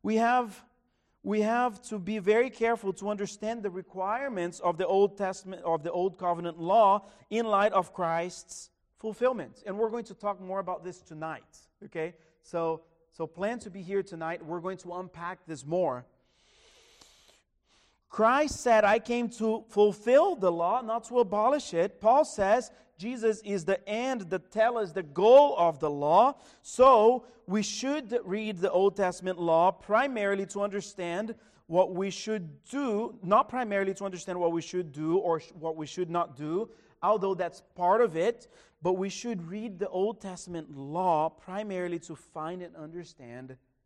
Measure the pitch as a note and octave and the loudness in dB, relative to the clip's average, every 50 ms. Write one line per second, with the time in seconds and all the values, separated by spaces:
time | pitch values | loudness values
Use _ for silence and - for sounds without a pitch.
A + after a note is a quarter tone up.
0 | - G3+ A3 A3 A#3 A#3 B3 B3+ B3 G#3+ G3 - _ _ _ _ _ _ _ _ | -2 0 2 2 2 4 2 2 0 -2 -10 -18 _ _ _ _ _ _ _ _
1 | _ _ _ _ - G3 G#3 G#3+ G#3 G#3+ A#3 A#3+ B3 B3 G3+ F#3+ - - G#3+ G3+ | _ _ _ _ -6 -2 0 0 2 2 2 0 0 -2 -4 -8 -12 -10 -10 -8
2 | F3 G3 A3 G#3+ F3+ G3+ G#3+ A3+ B3+ C4 - - A3+ A3+ A#3 - - G3 F#3+ - | -6 -4 -6 -2 2 4 4 4 4 2 0 -2 0 0 0 0 -2 -6 -6 -4
3 | G3 G#3 G#3 F#3+ G3+ G3 - - G#3+ A3 A#3 A#3 G#3 G3+ F3 F#3 F#3 _ - F#3+ | -4 -6 -4 -4 -6 -8 -8 -8 -6 -6 -6 -4 -6 -8 -8 -8 -14 _ -8 -6
4 | F#3 G3 G#3+ B3 C#4 C#4 A#3 F#3 E3+ F3 E3 - - F3 E3+ D#3 F#3 E3+ G3 G3 | -4 -2 -2 -4 -4 -6 -4 -4 -4 -6 -6 -2 -2 -2 0 0 0 2 4 4
5 | G3+ G3 G3+ - G3+ F#3 F#3+ - - F#3 F#3+ - - E3+ E3 D#3+ D3 E3+ E3 F3+ | 4 4 2 -4 -6 -6 -6 -8 -12 -14 -14 -8 -4 -2 -2 -2 -2 -4 -2 -2
6 | F3+ F#3+ D#3+ - F#3 F3 F3 E3+ F3 E3+ D#3+ E3+ E3 F3 G3 A3+ G#3+ G3 G3 G#3 | -2 -2 -4 -2 -2 -2 -2 -2 -4 -8 -8 -6 -2 2 4 6 6 6 4 2
7 | G3+ - _ _ _ _ G3+ A3+ A#3 A3 G#3 G3 G3+ A3 F#3+ F#3+ F3+ - - - | 0 -10 _ _ _ _ -2 -2 0 2 2 2 2 4 2 0 0 -2 -6 -4
8 | F3+ E3 E3 E3+ F3 F3+ F3+ - - _ - - - _ _ _ _ _ _ _ | -2 0 0 -2 -2 -6 -10 -14 -20 _ -18 -20 -20 _ _ _ _ _ _ _
9 | - A3 G3+ - A#3+ B3+ C4 G#3+ D3 - - - - G3+ F#3+ G3+ A3+ A3 G#3+ A#3+ | -10 -10 -4 0 0 0 0 -2 -8 -12 -16 -14 -10 -10 -4 -2 -2 -2 -2 -6
10 | - - F#3 _ - G#3 G3 F#3 F#3+ F#3 F#3+ G3 F#3 F3+ F3+ - E3 F3+ F3 - | -10 -10 -16 _ -6 -6 -6 -6 -8 -6 -6 -6 -4 -6 -8 -8 -8 -12 -14 -14
11 | _ _ D#3+ D#3 D#3+ D#3+ D#3 A#2+ _ _ _ - _ _ _ _ - C#3+ _ E3 | _ _ -12 -10 -8 -8 -10 -12 _ _ _ -20 _ _ _ _ -20 -12 _ -6
12 | D#3 F3 F3 _ _ _ _ _ _ - - E3+ E3 E3 D#3+ D#3+ _ _ _ _ | -8 -8 -8 _ _ _ _ _ _ -8 -6 -4 -2 -2 -4 -6 _ _ _ _
13 | _ _ _ - E3 D#3+ _ F3 G3 G#3+ A#3+ A#3 - G#3+ F3 G3 F3+ F3 G3 G3 | _ _ _ -10 -10 -10 _ -6 -6 -6 -6 -6 -12 -14 -14 -14 -10 -4 -4 -4
14 | F#3+ F#3+ F3 E3 E3 D#3+ F3 - E3+ D3+ E3+ F3 D#3+ F#3 F#3+ - - F3 E3+ F3+ | -4 -4 -10 -8 -8 -8 -8 -8 -8 -10 -10 -8 -6 -8 -10 -10 -12 -12 -12 -12
15 | F#3 F3+ - E3 E3+ F3 F#3 _ _ D#3+ D#3+ C3 C3 D3 E3 F3+ F3+ D3+ B2+ B2 | -12 -12 -14 -12 -12 -12 -12 _ _ -14 -14 -12 -6 -4 -2 0 0 0 -2 -4
16 | B2 _ _ _ _ _ _ _ _ _ _ _ _ _ _ _ _ _ _ _ | -10 _ _ _ _ _ _ _ _ _ _ _ _ _ _ _ _ _ _ _
17 | - _ _ _ _ _ _ _ _ _ _ _ _ _ _ _ _ _ _ _ | -20 _ _ _ _ _ _ _ _ _ _ _ _ _ _ _ _ _ _ _
18 | _ _ - - G#3+ A3+ B3+ C#4 D#4 C#4+ - - - B3 A3+ G#3+ G#3 G3 G#3+ A#3 | _ _ -2 2 2 4 4 2 0 -2 -4 -4 2 4 4 6 6 4 2 2
19 | A3+ - A#3+ A#3+ A#3+ A#3 - - A3 A3 A3 A3+ - _ - G3+ G#3 G#3 F#3+ - | 0 -2 -2 -2 -2 -4 -4 -2 -2 -2 -2 -2 -6 _ 4 4 4 4 4 0
20 | - A#3 B3+ C#4+ F4 G4+ F4 B3 F#3 F3+ E3+ E3+ E3+ F3 G#3+ B3+ B3 A3 A3+ A#3 | 2 6 6 6 6 6 2 2 0 0 2 2 -2 0 0 -2 -2 -4 -6 -6
21 | A3+ - B3 B3 A#3 F#3 G3+ G#3 G#3+ B3 C#4+ D4 - - G3 E3 F3 G3+ - - | -6 -2 0 0 0 2 0 2 2 2 2 0 -2 -4 0 0 0 0 -2 0
22 | G3 A3 B3 C#4+ D#4 - - - G3 F#3+ G#3+ B3+ A#3+ - - _ _ _ _ _ | 4 4 6 6 4 2 0 -2 2 2 2 2 0 -6 -18 _ _ _ _ _
23 | F3 A#3 C4 A#3+ A3 A3+ G#3+ G#3+ G#3 G#3 G3+ F#3+ D#3+ F3 G3 - - G3 G#3 A3+ | -10 -10 -8 0 0 0 0 0 -4 -4 -4 -2 0 0 -2 -2 -2 -6 -4 -4
24 | B3 C4+ C4 A#3 F#3+ D#3+ F#3+ F3+ - _ - G#3 A3 A#3+ B3 A#3 G#3 F3 D#3 F#3+ | -2 -2 -4 -4 -4 -6 -6 -6 -6 _ 0 2 2 2 2 -2 -4 -4 -6 -8
25 | F3 D3 C#3 E3+ G3 A3 B3 C#4 D4 C#4+ - - E3+ E3+ D#3 C3+ D#3 D3+ D3 C#3+ | -8 -6 -2 4 8 10 10 10 10 8 4 2 2 2 2 0 -2 -2 -2 0
26 | C#3+ D3 E3 F#3+ A#3 C4+ - - - - - _ _ - - - B3+ C4+ C4 A3 | 2 6 6 8 6 6 2 -2 -18 -20 -20 _ _ -12 4 6 8 8 10 10
27 | G#3+ A3+ B3+ B3 - - - _ _ - F3+ G#3+ G3+ - - - B3 C4+ C#4+ D#4 | 8 6 6 4 -4 -12 -20 _ _ -4 -2 -2 -2 -4 -6 -4 -4 -2 -2 -4
28 | C4 G3 A#3 A#3 - F3+ F#3+ G#3+ G#3+ G#3+ G#3 E3+ F3+ G3 - F#3 F#3+ G3 - - | -4 -4 -6 -6 -4 -4 -6 -4 -4 -6 -4 -2 -2 2 2 4 4 4 2 2
29 | G3 F3+ F3+ - F3+ F#3 F#3 E3+ F3 E3+ D#3+ E3 E3+ F#3+ F#3 - - - G#3 A3+ | -2 -2 -2 -4 -6 -6 -4 -2 0 2 4 6 6 4 2 0 -4 0 2 2
30 | C4+ C#4+ C4 A3 G3+ G3 G3 G3 G3 - - G3+ G3+ G#3 F#3+ G3+ - - - - | 2 0 -2 -2 0 0 0 -2 -4 -6 -4 -4 -4 -4 -4 -6 -8 -8 -10 -8
31 | F3+ E3+ E3+ F#3 A3 A3 A3+ _ _ _ _ _ _ - E3 F3+ F#3 F3+ F#3 F3 | -6 -4 -4 -4 -6 -8 -10 _ _ _ _ _ _ 0 2 2 2 2 0 -4
32 | G3 G3 F3+ - - G#3+ A3 G#3+ F3 D#3 C#3+ - _ - - C#4 C#4+ B3+ G#3 G#3 | -4 -4 -4 -6 -6 -6 -6 -6 -6 -10 -16 -20 _ -10 -6 -4 -2 -2 -2 -2
33 | A3+ - - - F#3+ E3+ G3+ A#3+ - - - B3+ B3 G#3+ G3+ G3 G3 F#3+ F#3+ - | -4 -4 -8 -10 0 4 4 4 4 2 -4 -6 -4 -2 -2 -2 -2 -2 -4 -6
34 | G3+ G3 F#3 E3+ - G3 F3+ F3+ F3 E3 E3+ E3 D#3 - - F3+ F3+ D3+ C3+ D3 | -8 -10 -10 -10 -10 -8 -4 0 0 0 0 -2 -4 -4 -6 -6 -6 -6 -8 -6
35 | D#3 D#3+ E3+ F#3+ F3+ F3 E3 D#3 - - - - D3+ E3 D#3+ D#3 D#3 C#3+ - F#3 | -4 0 0 0 2 0 -2 -2 -4 -12 -18 -10 -8 -8 -6 -6 -10 -10 -6 -8
36 | F3+ D#3+ E3+ F3 E3+ - B2 A#2 D3 D3+ D#3+ F#3+ A3+ A3 - _ _ _ _ _ | -6 -4 -2 -4 -4 -4 -6 -10 -8 -4 -4 -4 -4 -6 -12 _ _ _ _ _
37 | - F#3 A3 G#3+ F#3+ G3 G3 E3+ F3+ E3+ - - _ _ _ - F3+ F3 G3 A3+ | 0 0 2 2 0 -2 -2 -2 -4 -6 -6 -14 _ _ _ 0 2 4 4 4
38 | A#3+ G#3 D#3 D#3+ F3 - - - - _ _ _ _ _ _ _ D#3 F3+ F#3 E3+ | 4 2 2 0 0 0 -2 -4 -16 _ _ _ _ _ _ _ -2 -2 0 0
39 | F#3+ G3 F#3 - - A#3+ A3+ F3+ E3 D#3+ F#3 G#3+ A3 A#3+ F#3+ E3+ G3+ F#3 F3+ F3+ | -2 -6 -6 -8 -8 -8 -8 -8 -8 -10 -10 -10 -10 -12 -8 -8 -8 -6 -2 -2
40 | F#3+ A3 A3+ - - G3 F#3 E3+ - F3+ F3 E3 D#3 - D3 C#3 C#3 C#3 D3+ F3 | -2 -2 -4 -6 -12 -14 -14 -14 -14 -12 -10 -10 -10 -12 -16 -14 -12 -8 -6 -2
41 | F#3 F#3 E3 D3+ D#3 D#3+ _ _ _ - F#3 G3+ G#3+ G#3 F#3+ F3+ F3+ F3 E3+ E3 | 0 2 2 2 0 -2 _ _ _ -10 -10 -8 -8 -6 -6 -6 -4 -4 -6 -8
42 | - - D#3+ - _ _ _ D#3+ D#3 E3 F3+ F#3 F3+ E3+ - D#3+ D#3 D#3+ E3 F3 | -8 -12 -16 -16 _ _ _ -10 -10 -10 -10 -10 -14 -14 -14 -16 -16 -14 -14 -14
43 | E3+ - - _ C3 A#2 A#2+ B2 C3 B2+ C3 _ _ _ _ _ _ | -16 -16 -20 _ -18 -16 -16 -16 -16 -18 -20 _ _ _ _ _ _